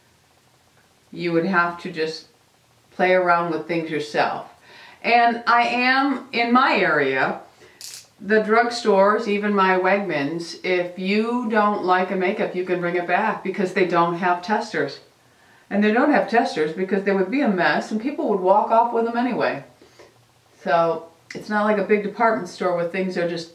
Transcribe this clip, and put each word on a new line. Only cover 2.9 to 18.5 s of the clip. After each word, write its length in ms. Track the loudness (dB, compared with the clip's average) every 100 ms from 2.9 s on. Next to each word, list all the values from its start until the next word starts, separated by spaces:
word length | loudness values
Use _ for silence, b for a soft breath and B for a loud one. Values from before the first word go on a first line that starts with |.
play 220 | -2 2
around 380 | 4 4 2 2
with 140 | -4 -4
things 240 | -4 -2
yourself. 600 | -4 -4 -2 0 -2 -10 -20 B B B B
And 380 | 2 4 4 2 2
I 200 | 2 2
am, 600 | 0 2 2 2 -2 -4
in 180 | -2 2
my 240 | 4 4 2
area, 640 | 2 2 0 0 -2 -4 -12 B B B B B B _
the 180 | 0 0
drugstores, 840 | 4 2 2 0 2 4 4 2 0
even 240 | -2 0
my 280 | 2 2 2
Wegmans, 840 | 2 0 0 -4 -4 -6 -8 -8
if 360 | -2 -2 -2 -6
you 500 | -2 0 0 -2 0
don't 340 | 2 2 0
like 280 | 0 0 0
a 40 | -2
makeup, 400 | -2 -2 -4 -4
you 80 | -4
can 140 | -2
bring 160 | -2 -4
it 120 | -2
back 360 | 0 0 -4
because 300 | -6 -4 -2
they 120 | 0 0
don't 300 | 2 2 0
have 260 | 0 -2
testers. 560 | -2 -4 -2 -4 -6 -8 -20 _ b b b b b
And 120 | 0
they 80 | 2
don't 200 | 4 4
have 180 | 2 2
testers 420 | 2 0 -2 -2
because 300 | -2 -2 -2
there 120 | 0 0
would 160 | 0
be 100 | 0
a 60 | 0
mess 420 | 0 0 0 -2
and 100 | -4
people 300 | -4 -4 -2
would 120 | 0
walk 280 | 4